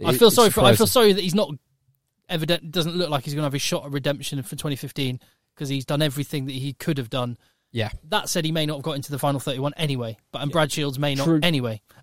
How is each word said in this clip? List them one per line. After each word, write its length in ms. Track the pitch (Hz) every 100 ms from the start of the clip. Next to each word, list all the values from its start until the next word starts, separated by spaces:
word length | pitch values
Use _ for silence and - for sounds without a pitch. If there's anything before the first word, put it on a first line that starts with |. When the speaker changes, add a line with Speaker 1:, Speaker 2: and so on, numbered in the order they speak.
Speaker 1:
I 80 | 165
Speaker 2:
It, 20 | -
Speaker 1:
feel 100 | 226
Speaker 2:
it's 60 | 226
Speaker 1:
sorry 140 | 214
for, 120 | -
I 80 | 123 113
feel 120 | 214
Speaker 2:
surprising. 0 |
Speaker 1:
sorry 260 | 254 214
that 80 | 190
he's 140 | 185 190
not 140 | 190 143 _ _ _ _ _ _ -
evident. 420 | 170 156 170 165
Doesn't 240 | 175 160 175
look 140 | 156
like 160 | 143 147
he's 80 | 143
gonna 100 | 147
have 80 |
his 80 | 139
shot 240 | - 170 139
at 60 |
redemption 500 | 139 143 143 139 139
for 120 | 127 143
twenty 200 | 151 135
fifteen 420 | 139 - 131 127 _ _ _ -
'cause 140 | 139
he's 160 | 139 123
done 160 | 147
everything 440 | 151 139 139 151 135
that 80 |
he 200 | 131 139
could 240 | - - 139
have 120 | 113
done. 280 | 131 123 117 _ _ _
Speaker 2:
Yeah. 180 | 117 107 - 156
Speaker 1:
That 200 | 208 -
said, 160 | 180 156
he 60 |
may 140 | 160 151
not 80 | 147
have 60 |
got 100 | 156
into 180 | 143 -
the 80 | 143
final 200 | 143 139
thirty-one 340 | 156 131 143 147
anyway. 400 | 156 127 117 - _
But 100 | 120
and 60 | 143
Speaker 2:
Yeah. 40 |
Speaker 1:
Brad 180 | 160 151
Shields 260 | 156 143 135
may 160 | 143 139
not 100 | 160
Speaker 2:
True. 140 | 160
Speaker 1:
anyway. 380 | 175 147 120 107 _ _